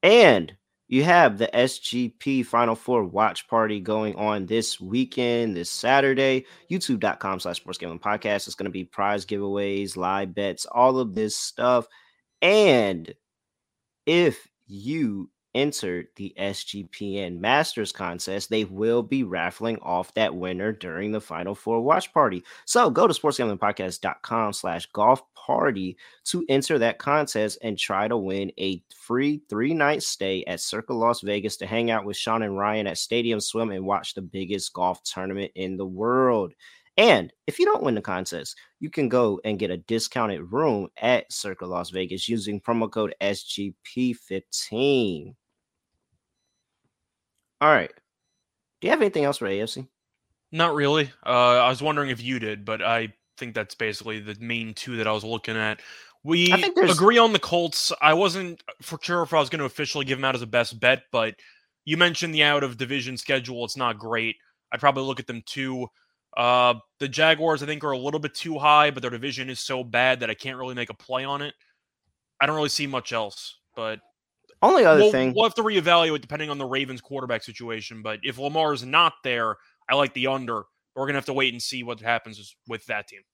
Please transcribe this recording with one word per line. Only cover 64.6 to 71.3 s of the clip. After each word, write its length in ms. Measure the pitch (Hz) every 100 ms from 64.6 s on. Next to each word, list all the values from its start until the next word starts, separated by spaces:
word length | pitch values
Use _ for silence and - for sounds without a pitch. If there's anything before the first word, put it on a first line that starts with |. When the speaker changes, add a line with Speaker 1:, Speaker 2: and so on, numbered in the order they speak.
| _
Speaker 2:
I'd 80 | -
probably 240 | 143 135
look 160 | 135 131
at 60 | -
them 160 | 117 -
too. 400 | - 131 131 120 _ _ _ _ -
Uh, 380 | 120 123 123 117 _ _
the 80 | 139
Jaguars, 540 | 131 160 160 165 156
I 40 | 147
think, 160 | 151
are 60 | 147
a 80 | 135
little 220 | 135 156
bit 140 | 147
too 220 | - 165 151
high, 340 | 147 151 147
but 120 | 135
their 80 | 123
division 400 | 117 135 127 131
is 100 | 123
so 220 | - 131
bad 360 | 123 120 127 127
that 100 | 117
I 40 |
can't 240 | 110 135 131
really 180 | 127 123
make 120 | 120
a 60 |
play 300 | 107 - 127
on 180 | 135